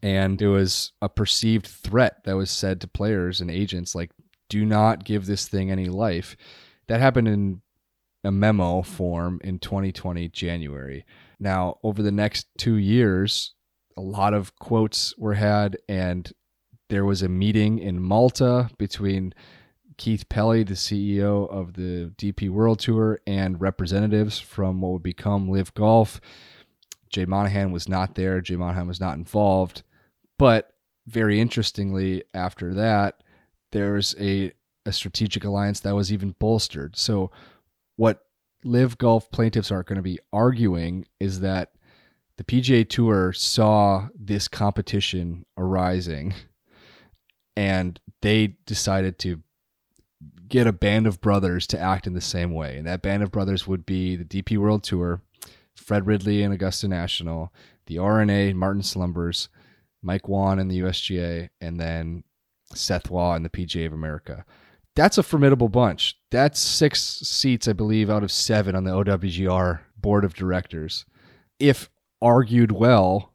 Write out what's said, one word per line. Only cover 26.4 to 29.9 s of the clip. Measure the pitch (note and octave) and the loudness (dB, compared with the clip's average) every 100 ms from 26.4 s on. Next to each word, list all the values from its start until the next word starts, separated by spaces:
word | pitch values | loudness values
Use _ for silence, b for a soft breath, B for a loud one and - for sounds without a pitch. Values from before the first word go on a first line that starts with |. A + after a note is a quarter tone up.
| B B B _ _ - _ | B B B _ _ -20 _
Jay | - | -6
Monahan | F#2 F#2+ G2+ G2 G2 | -2 0 0 0 -2
was | F2 E2 | -4 -4
not | F#2 F#2 | -2 -2
there. | - F#2+ F#2 | -2 -2 -2
Jay | F2+ F2+ | -4 -4
Monahan | F2 F2+ F2 | -4 -4 -4
was | F2+ | -4
not | F#2 D2 | -6 -6
involved. | F2 G#2+ G#2 F#2+ F2+ - - | -4 0 2 2 0 -4 -20